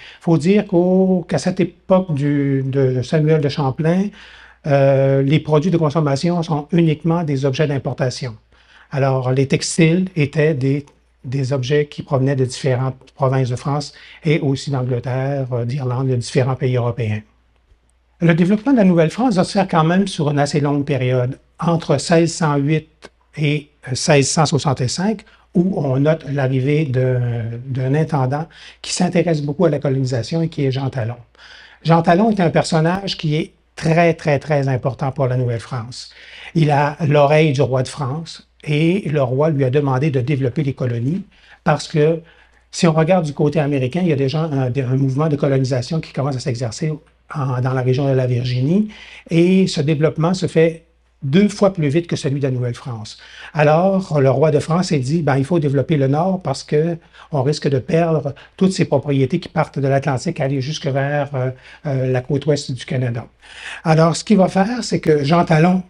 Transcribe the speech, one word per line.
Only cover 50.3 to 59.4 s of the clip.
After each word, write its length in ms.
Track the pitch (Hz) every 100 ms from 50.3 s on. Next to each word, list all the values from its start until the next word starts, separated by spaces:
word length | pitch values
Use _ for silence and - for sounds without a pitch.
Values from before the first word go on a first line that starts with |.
se 120 | 185 165
fait 380 | 165 165 165 _ _ _ _
deux 240 | 139 165 208
fois 240 | - 202
plus 160 | 190 147
vite 180 | 156 170
que 80 |
celui 240 | 160 147 143
de 60 |
la 80 | 135
Nouvelle-France. 640 | 127 123 117 139 113 107 - - - -
Alors, 680 | 151 151 156 190 190 190 151
le 100 | 135
roi 220 | 127 156
de 80 | 147
France 300 | - 165 185
s'est 100 | 151
dit, « 200 | 123 170
Ben, 120 | 147 135
il 80 |
faut 140 | 135 175
développer 380 | 147 139 127 151
le 100 | 135
Nord 340 | 143 185 185
parce 220 | 151 131
que 340 | - 151 165 165 _ - -
on 100 | 143
risque 260 | 127 151 160
de 120 | 135
perdre 560 | - 165 170 156 139 - - -
toutes 140 | 190
ces 140 | 190
propriétés 560 | 151 143 147 139 131 170